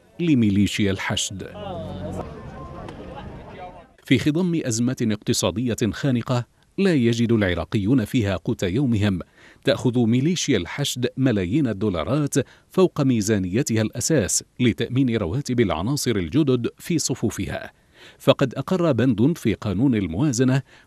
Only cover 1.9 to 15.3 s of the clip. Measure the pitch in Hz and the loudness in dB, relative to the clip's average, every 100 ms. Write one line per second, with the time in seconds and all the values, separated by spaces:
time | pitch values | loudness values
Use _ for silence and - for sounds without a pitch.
1.9 | 92 92 - - - - - - - - | -10 -10 -10 -10 -12 -14 -14 -14 -14 -14
2.9 | - - 269 - - - - 180 - - | -14 -14 -14 -14 -16 -16 -16 -16 -18 -20
3.9 | _ - 127 156 156 185 165 127 110 120 | _ 0 2 2 0 0 -2 -2 -2 -2
4.9 | 131 117 104 - 113 101 87 123 104 110 | 0 -2 -2 -2 0 0 0 -2 0 -2
5.9 | - 143 120 110 123 - _ _ - 196 | 0 -2 -2 0 -4 -4 _ _ 0 2
6.9 | 151 117 117 113 113 95 87 80 110 98 | 4 2 2 2 4 2 0 -2 -2 2
7.9 | 135 104 131 101 92 - 113 95 98 135 | 2 2 0 0 -2 -4 -4 -2 0 0
8.9 | 110 104 90 - _ - _ - 120 127 | 2 2 0 -6 _ -20 _ -2 2 2
9.9 | 120 113 123 151 170 - 107 85 - 143 | 2 2 2 2 0 0 0 -2 -6 -4
10.9 | 127 123 - 131 104 87 143 131 98 107 | -4 -4 0 0 2 0 0 0 0 -2
11.9 | 85 76 147 143 143 - - _ - 180 | -2 -2 -2 0 -2 -2 -10 _ 2 2
12.9 | - 135 117 98 107 92 104 151 110 110 | 2 2 2 2 0 0 -2 0 0 0
13.9 | 123 - 156 90 - - - 123 - - | -2 0 0 2 -2 -4 0 2 2 -2
14.9 | 127 131 113 85 | 2 2 2 -2